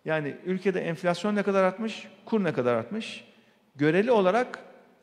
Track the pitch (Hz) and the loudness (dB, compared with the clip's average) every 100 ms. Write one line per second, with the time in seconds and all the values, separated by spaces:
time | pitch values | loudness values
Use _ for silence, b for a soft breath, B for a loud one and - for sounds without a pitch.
0 | - 156 147 - 175 185 196 180 165 165 | -4 -2 -4 -8 -6 -2 0 -2 -2 -2
1 | 175 175 208 208 202 196 185 185 220 - | -2 0 0 0 2 2 2 0 -8 -8
2 | - - - 220 175 - 123 117 113 214 | -16 -16 -2 0 0 0 2 0 -2 -8
3 | 214 - - b b b b - 147 175 | -10 -14 -20 b b b b 0 2 4
4 | 226 226 185 214 254 - - - - _ | 4 4 4 2 0 -8 -18 -20 -20 _